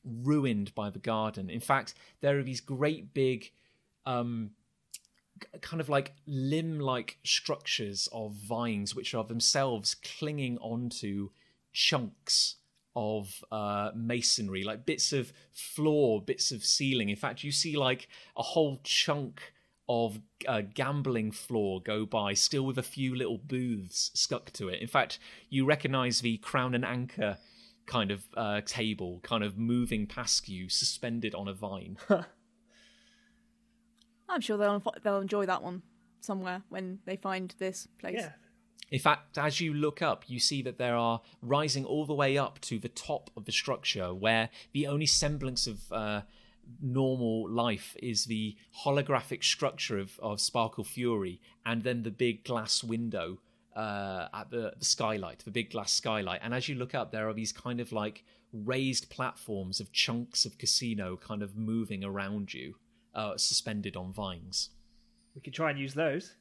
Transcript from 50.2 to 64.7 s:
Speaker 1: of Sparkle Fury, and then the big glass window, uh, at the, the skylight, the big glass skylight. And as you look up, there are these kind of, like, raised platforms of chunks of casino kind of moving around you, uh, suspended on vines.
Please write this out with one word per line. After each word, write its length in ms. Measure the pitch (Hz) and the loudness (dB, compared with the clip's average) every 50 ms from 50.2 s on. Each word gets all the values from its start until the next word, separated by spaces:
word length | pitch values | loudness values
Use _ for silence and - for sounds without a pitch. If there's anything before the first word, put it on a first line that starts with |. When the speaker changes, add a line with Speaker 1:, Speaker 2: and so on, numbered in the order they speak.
Speaker 1:
of 180 | - 107 104 101 | -4 -2 0 0
Sparkle 420 | - - - 123 113 110 - - 104 | 0 2 2 2 2 2 0 -6 -8
Fury, 560 | - - 123 123 120 113 104 95 92 90 - _ - - _ _ | -6 -4 0 2 2 2 2 0 -4 -6 -10 _ -20 -20 _ _
and 180 | 117 117 117 107 | -2 -2 0 0
then 200 | 127 123 120 110 | 0 0 0 -2
the 80 | 117 | -4
big 320 | 98 - 127 120 107 - _ | 0 2 2 2 2 0 _
glass 400 | - 123 113 107 101 - - - | -2 -2 -2 0 2 0 0 2
window, 560 | 113 113 117 117 113 104 95 82 85 92 - _ _ _ _ _ _ - | 0 -2 0 0 -2 -2 -2 -4 -4 -6 -10 _ _ _ _ _ _ -6
uh, 520 | 107 110 107 101 101 101 98 95 92 82 - - | -4 -4 -2 -2 -2 -2 -2 -4 -4 -6 -6 -8
at 160 | 107 107 - | -10 -10 -4
the, 220 | 120 120 113 104 - | -4 -4 -4 -4 -4
the 80 | - - | -2 2
skylight, 540 | - - - 117 110 110 101 92 87 - - - | 2 2 4 2 0 2 0 -2 -6 -10 -12 -14
the 60 | 117 | -4
big 200 | 104 120 107 - | -2 -2 -2 -2
glass 200 | - 113 101 - | -4 -4 0 0
skylight. 500 | - - - 113 110 107 98 90 92 - - | 0 2 2 2 0 2 0 0 -2 -2 -2
And 100 | 113 123 | -2 -2
as 140 | 127 123 | -2 -2
you 80 | - 143 | -2 -4
look 180 | 123 123 127 - | -4 -4 -2 -2
up, 160 | 135 110 80 | -4 -4 -2
there 160 | - 110 110 110 | -2 -2 -2 -2
are 40 | 107 | -2
these 180 | 110 110 104 | -2 -4 -4
kind 280 | - - - 123 120 120 | -6 -6 -6 -4 -4 -4
of, 120 | 120 - | -4 -2
like, 320 | 110 107 104 107 104 - _ _ _ _ _ _ - | -2 -2 -2 -2 -4 -8 _ _ _ _ _ _ -10
raised 560 | 110 104 113 127 135 135 131 127 - - - | -6 -2 0 2 2 2 2 2 0 -2 -4
platforms 680 | - - 127 123 - - - - 107 98 95 92 95 123 | -6 -4 -4 -4 -4 -8 -8 -4 -4 -4 -2 -2 -2 -2
of 120 | 104 - | -4 0
chunks 540 | - - - - 117 120 120 - - - - | 0 2 2 2 2 -2 -4 -2 2 2 2
of 120 | 104 - | 2 0
casino 580 | - - - - - 131 117 113 104 95 90 92 | -2 0 2 2 2 2 0 -2 0 -2 -2 -4
kind 260 | 90 - - 110 104 104 | -6 -6 -6 -4 -4 -4
of 120 | 98 98 | -6 -4
moving 480 | 110 110 107 113 113 110 101 107 95 98 | -4 -2 0 0 0 0 -2 -4 -4 -4
around 500 | 98 98 101 98 98 104 104 98 95 - | -4 -4 -4 -4 -2 -2 -4 -4 -6 -6
you, 200 | 64 64 73 - _ _ _ _ _ _ _ - | -10 -10 -10 -12 _ _ _ _ _ _ _ -6
uh, 240 | - 110 104 - | -4 -4 -4 0
suspended 580 | - - - - - - 117 107 104 98 104 - | 0 0 2 2 0 0 0 -4 -4 -4 -4 -6
on 160 | 98 90 92 95 | -6 -8 -6 -6
vines. 560 | 107 104 95 90 85 - 90 95 - - - | -4 -4 -4 -6 -8 -10 -6 -4 -4 -4 -4